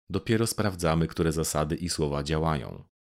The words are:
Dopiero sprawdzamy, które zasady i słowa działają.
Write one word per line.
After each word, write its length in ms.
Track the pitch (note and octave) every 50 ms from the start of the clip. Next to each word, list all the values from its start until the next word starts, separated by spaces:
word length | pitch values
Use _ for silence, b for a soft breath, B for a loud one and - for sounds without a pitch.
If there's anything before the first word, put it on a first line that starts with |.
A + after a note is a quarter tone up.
| _ -
Dopiero 380 | F2 F#2+ - - A2+ A2 A2+
sprawdzamy, 600 | - - - G#2 G2+ F#2 F2 E2+ D#2+ D#2+ E2 E2
które 260 | D#2+ - - E2+ E2
zasady 440 | D2+ D#2+ D#2 - - D2+ D2+ D2+ E2
i 120 | - F2 E2
słowa 340 | - - D#2 C#2+ C#2+ C#2+
działają. 600 | C#2+ D2 D#2 D#2 D#2+ E2 D#2 C#2 A1 G1+ G1+ G1+ - _ _ _ _ _